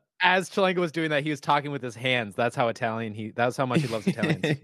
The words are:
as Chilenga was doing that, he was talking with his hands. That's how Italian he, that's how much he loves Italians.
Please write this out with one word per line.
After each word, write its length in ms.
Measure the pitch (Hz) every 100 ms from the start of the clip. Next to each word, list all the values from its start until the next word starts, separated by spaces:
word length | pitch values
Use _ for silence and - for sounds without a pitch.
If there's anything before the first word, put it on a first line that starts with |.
| _ -
as 280 | 180 185 180
Chilenga 300 | - 190 180
was 120 | 175
doing 200 | 165 160
that, 120 | 147
he 60 | 151
was 100 | 147
talking 320 | - 147 143
with 100 | 143
his 140 | 127 110
hands. 400 | 131 123 107 95
That's 180 | 120
how 140 | 135 120
Italian 460 | 110 117 113 113
he, 180 | 104 110
that's 240 | - 120 120
how 100 | 131
much 140 | 147
he 80 | 135
loves 200 | 113 143
Italians. 500 | 120 156 160 156 147